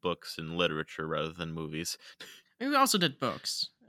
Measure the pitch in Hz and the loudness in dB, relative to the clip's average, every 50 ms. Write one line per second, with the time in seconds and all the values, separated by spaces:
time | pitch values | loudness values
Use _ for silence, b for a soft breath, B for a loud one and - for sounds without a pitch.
0 | - 90 85 - - - - - 80 78 82 87 87 82 78 78 76 - - - | 0 0 0 -2 -4 -10 -8 -8 -6 -4 2 4 4 4 4 2 -2 -4 -4 -4
1 | 80 80 78 78 76 80 82 87 85 82 80 82 80 76 76 78 85 - - - | -2 0 0 0 0 -2 -2 -4 -4 -4 -4 -4 -4 -4 -4 -4 -4 -4 -4 -6
2 | B B B B B B B B B B B B 226 277 294 269 269 - - 196 | B B B B B B B B B B B B -2 2 4 4 4 6 4 4
3 | 175 151 127 - 139 120 82 - - - - - - - _ _ _ | 4 2 0 0 0 -2 0 -2 -4 -4 -4 -4 -4 -6 _ _ _